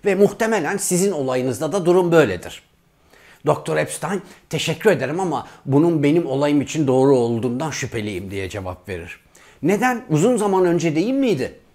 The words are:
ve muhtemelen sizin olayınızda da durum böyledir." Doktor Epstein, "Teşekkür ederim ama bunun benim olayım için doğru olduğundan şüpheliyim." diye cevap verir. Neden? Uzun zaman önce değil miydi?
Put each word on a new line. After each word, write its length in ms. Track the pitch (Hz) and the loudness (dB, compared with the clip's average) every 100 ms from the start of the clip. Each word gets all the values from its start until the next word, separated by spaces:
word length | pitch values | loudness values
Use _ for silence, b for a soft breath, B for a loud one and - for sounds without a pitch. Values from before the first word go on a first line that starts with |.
ve 100 | 208 | 0
muhtemelen 600 | 190 196 - 226 220 151 196 | 2 2 2 -2 0 -2 -4
sizin 360 | - 180 196 | -2 0 0
olayınızda 600 | 160 131 127 127 113 151 | 0 -2 -2 -2 -4 -4
da 140 | 196 165 | -2 2
durum 260 | 180 175 | 2 4
böyledir." 500 | 165 127 90 85 - _ _ _ _ b b b b 147 | 4 4 0 -10 -18 _ _ _ _ b b b b -2
Doktor 300 | 143 - 156 | -2 -2 -4
Epstein, 460 | 151 - 156 196 B B B | -4 -6 -6 -8 B B B
"Teşekkür 400 | 151 - 156 220 | -6 -4 0 2
ederim 300 | 156 127 165 | 2 -2 -4
ama 260 | 190 135 B B - | -4 -4 B B 0
bunun 360 | 135 170 160 | 2 4 2
benim 240 | 143 165 151 | 2 2 0
olayım 340 | 135 147 147 | 0 2 0
için 260 | 127 151 135 | 0 -2 2
doğru 300 | 131 135 131 | 4 4 4
olduğundan 540 | 117 117 123 123 156 | 2 -2 -2 -4 -6
şüpheliyim." 600 | 135 127 117 104 92 98 | -6 -8 -6 -6 -8 -8
diye 180 | 98 95 | -8 -8
cevap 400 | 101 92 90 - | -8 -10 -12 -10
verir. 320 | 90 85 - _ b b b | -12 -12 -18 _ b b b
Neden? 420 | 147 202 254 240 - | 0 2 0 -2 -2
Uzun 260 | 151 214 240 | 2 2 2
zaman 280 | 208 185 | 2 2
önce 320 | 180 170 165 151 | 2 2 0 0
değil 180 | 208 | 0
miydi? 460 | 269 262 151 117 - _ | 0 0 0 -4 -10 _